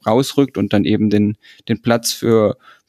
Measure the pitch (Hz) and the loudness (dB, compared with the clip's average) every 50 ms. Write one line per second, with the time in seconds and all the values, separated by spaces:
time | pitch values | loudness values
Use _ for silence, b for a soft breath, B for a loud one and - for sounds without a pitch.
0 | - 107 110 127 135 - - - 139 127 - 95 101 101 - 101 82 69 107 - | -2 0 0 0 0 0 0 -2 -2 -2 -2 -4 -4 -2 0 0 0 0 0 0
1 | 107 104 104 104 104 101 107 - b b b b b - 107 - - 117 117 117 | 0 0 2 2 0 0 -2 -6 b b b b b -6 -6 -4 -2 -2 -2 -2
2 | 117 - - - - 117 113 110 107 101 - - b b b b b | -2 -6 -8 -4 0 2 2 2 2 0 -2 -4 b b b b b